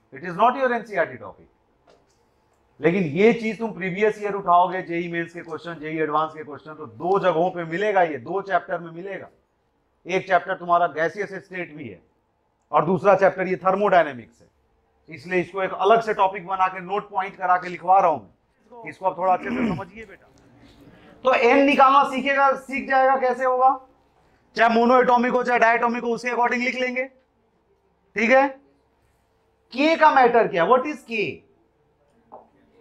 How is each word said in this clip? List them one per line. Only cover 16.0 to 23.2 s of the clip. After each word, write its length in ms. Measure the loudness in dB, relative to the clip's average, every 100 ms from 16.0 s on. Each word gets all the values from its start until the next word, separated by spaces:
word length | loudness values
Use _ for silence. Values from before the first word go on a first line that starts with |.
से 120 | 2
topic 320 | 0 0 -2 -8
बना 220 | -2 -2
के 120 | -4
note 280 | -8 -8 -6
point 260 | -6 -8 -4
करा 200 | -2 -2
के 120 | -2
लिखवा 300 | -6 2 4
रहा 120 | 4
हूं 80 | 0
मैं। 680 | -6 _ _ _ _ -20 -20
इसको 160 | -8 -6
आप 120 | -2
थोड़ा 140 | 0
अच्छे 160 | 0 -2
से 180 | -4 -4
समझिए 360 | -4 -10 -18 -20
बेटा। 200 | -20 _ _ _ _ _ _ -20 -20 -20 -4
तो 100 | 2
एन 300 | 4 4 6
निकालना 380 | 4 6 6 6
सीखेगा, 460 | 2 -2 -2 2 2
सीख 360 | 0 -6 -8 0
जाएगा 280 | 2 4
कैसे 260 | 2